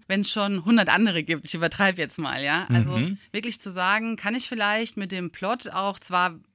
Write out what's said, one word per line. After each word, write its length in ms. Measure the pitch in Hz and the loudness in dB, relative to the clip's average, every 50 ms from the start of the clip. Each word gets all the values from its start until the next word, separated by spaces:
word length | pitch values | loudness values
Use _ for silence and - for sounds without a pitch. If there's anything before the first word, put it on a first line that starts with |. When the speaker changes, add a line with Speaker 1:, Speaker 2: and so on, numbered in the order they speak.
| _ | _
Speaker 1:
wenn's 240 | - 190 196 202 - | -2 0 0 0 0
schon 340 | - 214 202 202 202 185 160 | 0 0 0 0 -2 0 2
hundert 240 | 196 233 233 190 147 | 4 6 6 6 6
andere 320 | 139 180 226 214 175 170 | 6 6 6 4 2 2
gibt. 240 | 151 - 165 147 - | 0 0 -2 -2 -2
Ich 80 | - - | -6 -4
übertreibe 480 | 165 165 165 - - 202 196 185 180 | -2 -2 0 2 2 2 2 2 0
jetzt 160 | 151 139 - | -4 -6 -4
mal, 260 | - 160 135 123 131 139 | -4 -4 -4 -2 -2 0
ja. 220 | 143 151 170 190 - | 0 0 0 2 2
Also 280 | 120 117 110 139 123 | 2 4 4 2 0
Speaker 2:
Mhm. 220 | 110 131 175 196 196 _ _ | 0 -2 -2 -4 -8 _ _
Speaker 1:
wirklich 280 | - 208 214 240 220 - | -8 -6 -6 -6 -6 -6
zu 100 | - 202 | -8 -8
sagen, 460 | 180 185 180 185 202 220 226 226 226 | -4 -2 0 2 2 2 0 -2 -4
kann 180 | 202 - 202 226 | -4 -4 -4 -4
ich 160 | 254 247 - | -4 -4 -4
vielleicht 480 | 247 220 208 202 208 220 226 220 - | -4 -2 0 0 0 0 -2 -4 -6
mit 140 | 214 196 180 | -6 -8 -6
dem 200 | 190 185 180 165 | -6 -6 -6 -8
Plot 380 | - - 180 196 233 247 - 220 | -8 -6 -4 -4 -4 -4 -6 -8
auch 300 | - 180 196 202 190 - | -6 -4 -4 -4 -4 -6
zwar 400 | - - 180 180 180 180 165 160 - _ | -6 -2 0 0 0 0 -2 -6 -20 _